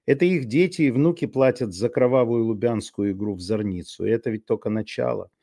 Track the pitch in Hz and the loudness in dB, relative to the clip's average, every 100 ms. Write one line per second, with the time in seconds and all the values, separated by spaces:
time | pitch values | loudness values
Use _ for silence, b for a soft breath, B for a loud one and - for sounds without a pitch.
0 | - 139 180 180 123 135 180 175 143 120 | 0 2 4 2 0 2 2 2 2 4
1 | 160 170 135 131 131 127 117 90 117 - | 2 2 -2 2 2 2 -4 -4 -2 2
2 | 123 131 117 120 113 107 120 113 - - | 2 4 2 2 0 0 0 -2 -6 -4
3 | 101 95 107 92 90 107 104 90 85 - | -2 -2 -4 -6 -4 -2 -2 -6 -8 -6
4 | 98 117 120 110 - 110 110 110 107 - | -2 0 -2 -6 -4 -4 -2 -4 -6 -4
5 | 123 110 92 _ | -4 -4 -8 _